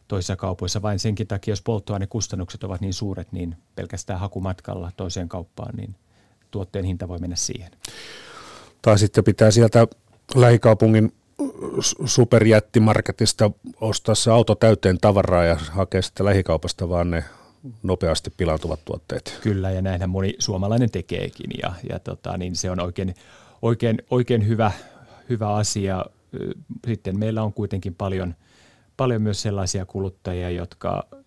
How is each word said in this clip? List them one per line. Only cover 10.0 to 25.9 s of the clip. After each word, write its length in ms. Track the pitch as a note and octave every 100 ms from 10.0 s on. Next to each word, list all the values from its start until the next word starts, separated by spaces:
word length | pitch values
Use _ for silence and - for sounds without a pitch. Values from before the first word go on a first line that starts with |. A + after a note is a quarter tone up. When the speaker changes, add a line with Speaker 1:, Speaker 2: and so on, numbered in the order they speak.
| _ _ -
Speaker 2:
lähikaupungin 800 | C3 B2 A#2 A#2 G#2+ A2 A2 A2 - _ - C#4+ - - -
s-, 160 | - -
superjättimarketista 1500 | C3 - A#2 A#2 A2 G#2+ - A#2+ A2 G#2 - - A2 - G#2+ - - -
ostaa 340 | A2 G#2 -
se 160 | G#2+ A#2
auto 240 | A#2 A2+
täyteen 440 | G#2 A2+ G2+ F#2+ F#2
tavaraa 440 | G#2+ G2 F#2 F2+
ja 120 | E2+ D#2+ D2+
hakea 320 | F2 F#2 F#2
sitten 240 | - - G2
lähikaupasta 600 | G2+ F2+ D#2+ E2+ - F2
vaan 220 | F2 F2
ne 140 | E2+ D2+ - _ _ C#3 A2
nopeasti 480 | F#2 F#2 E2+ D#2 - -
pilaantuvat 480 | F2 D#2 E2 D#2
tuotteet. 540 | - - - D#2+ - -
Speaker 1:
Kyllä, 280 | A2+ G2 F#2+
ja 120 | F#2
näinhän 280 | F#2+ F2+ F#2
moni 240 | F#2+ F#2+ -
suomalainen 520 | - F#2 G2+ A#2 A#2
tekeekin, 600 | F#2 - F2+ F#2 - - -
ja, 120 | - F2+ -
ja 100 | -
tota, 400 | - - F2+ F#2
niin 180 | F2+ F2
se 140 | F#2
on 100 | F#2
oikein, 340 | F2+ F2 F#2 - _ - _ _
oikein, 400 | A#2 A2+ A#2 A2+ -
oikein 380 | B2 A#2+ A#2+ G#2
hyvä, 240 | A2 A2 - - - - - -
hyvä 260 | A#2 G#2+
asia. 500 | G#2 G#2 G#2+ G2